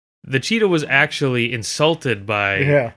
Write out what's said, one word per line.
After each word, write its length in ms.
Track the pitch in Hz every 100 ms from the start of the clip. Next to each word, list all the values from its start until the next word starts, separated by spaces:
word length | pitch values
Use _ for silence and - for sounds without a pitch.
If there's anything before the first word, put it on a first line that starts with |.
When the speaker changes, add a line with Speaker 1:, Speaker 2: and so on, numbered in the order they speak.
| _ _
Speaker 1:
the 160 | - 131
cheetah 280 | - 226 208
was 160 | 170
actually 680 | 139 135 147 - 139 123 117
insulted 720 | 120 104 - 151 160 139 104 98
by 320 | 104 98 98
Speaker 2:
Yeah. 340 | 139 143 117